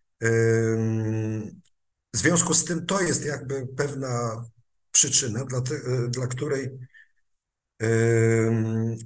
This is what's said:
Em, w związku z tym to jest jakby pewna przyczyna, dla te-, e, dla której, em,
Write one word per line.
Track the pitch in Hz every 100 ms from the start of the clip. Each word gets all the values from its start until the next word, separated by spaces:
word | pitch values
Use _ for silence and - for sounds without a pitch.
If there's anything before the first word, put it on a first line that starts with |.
| _ _
Em, | 113 113 113 113 113 113 113 110 110 110 110 110 - - - _ _ _ _
w | -
związku | 220 175 -
z | 151
tym | - 165 -
to | 196
jest | 175 139
jakby | 143 139 127 135 127 135
pewna | 143 135 131 120 120 110 117 _ _ _ _
przyczyna, | - 147 - 131 107
dla | 131 127
te-, | 127
e, | 151 127 117 120
dla | 123 123
której, | - 147 135 131 - 127 - - _ _ _ _ _ _ -
em, | 110 113 113 113 113 113 113 113 110 113 113 113